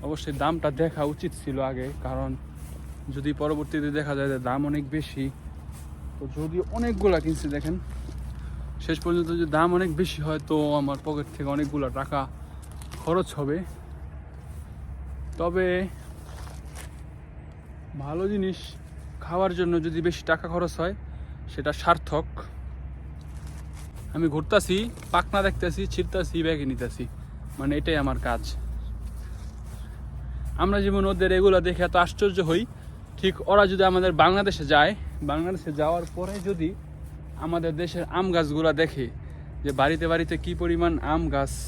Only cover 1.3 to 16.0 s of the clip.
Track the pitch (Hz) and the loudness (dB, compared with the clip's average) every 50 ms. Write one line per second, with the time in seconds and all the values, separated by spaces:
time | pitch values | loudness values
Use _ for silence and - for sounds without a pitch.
1.3 | - - - - 135 135 135 131 135 127 127 135 151 - - 127 131 131 135 135 | -6 -4 -6 -4 -2 0 -2 -2 -2 -4 -4 -6 -6 -6 -6 -4 -2 -2 -2 -2
2.3 | 131 127 - - - - - - - - - - - - - - 131 139 135 151 | -4 -6 -8 -12 -12 -12 -12 -12 -12 -12 -12 -12 -12 -12 -10 -8 -6 -4 -2 -2
3.3 | 147 143 147 151 156 151 151 151 - 156 147 147 143 151 147 147 143 139 139 139 | -2 0 0 0 0 0 -2 -2 -2 0 0 0 0 0 -2 0 -2 0 0 0
4.3 | 135 127 123 123 127 139 143 147 147 151 147 135 139 156 147 - - 139 135 135 | 0 0 0 0 0 2 2 2 0 0 -2 -2 -4 -4 -4 -4 -4 -4 -4 -4
5.3 | 135 - - - - - - - - - - - - - - - - - 143 135 | -4 -8 -12 -12 -12 -12 -12 -12 -12 -12 -12 -12 -12 -10 -10 -10 -10 -8 -10 -8
6.3 | 131 151 156 156 160 180 180 - 202 226 233 240 226 190 196 202 180 160 147 160 | -6 -4 -4 -2 -2 -2 -2 -2 0 0 0 0 0 4 6 6 6 6 4 2
7.3 | 160 139 - 151 143 143 135 151 175 185 - - - - - - - - - - | -2 0 -2 -2 -2 -2 -2 -2 -2 -2 -4 -8 -8 -8 -8 -8 -8 -8 -8 -8
8.3 | - - - - - - - - - - - - 165 151 - 175 170 175 170 160 | -8 -8 -10 -8 -8 -8 -8 -8 -8 -8 -4 -4 -4 -2 0 0 2 2 2 0
9.3 | 170 170 165 156 143 156 165 175 175 180 190 180 151 147 185 160 - - 147 156 | 2 0 0 2 4 4 4 6 4 4 2 2 2 0 0 0 0 -4 -2 -2
10.3 | 156 151 147 - 156 151 151 147 147 147 143 139 139 131 - 156 151 147 143 - | -2 -2 0 2 2 2 4 4 2 2 2 0 -2 -2 -2 -4 -2 -2 -4 -6
11.3 | - - 147 139 139 147 151 139 143 147 139 127 123 135 135 135 151 143 135 131 | -6 -6 -4 -2 0 0 0 0 0 0 -2 0 -2 -2 -4 -2 -2 -2 -2 -2
12.3 | - - - - - - - - - - - - - - - - 165 185 175 - | -6 -12 -12 -12 -12 -14 -14 -12 -12 -12 -12 -10 -10 -6 0 2 2 2 2 0
13.3 | - - 143 135 147 175 185 - - - - - - - - - - - - - | -2 -4 -2 -2 -2 -2 -4 -6 -10 -14 -14 -14 -14 -14 -12 -12 -12 -14 -14 -14
14.3 | - - - - - - - - - - - - - - - - - - - - | -16 -14 -14 -12 -12 -12 -12 -12 -12 -12 -12 -12 -10 -10 -10 -10 -10 -8 -8 -8
15.3 | - - 165 175 175 185 185 180 180 180 190 185 - - | -4 -2 0 0 2 2 2 4 2 2 0 -2 -6 -10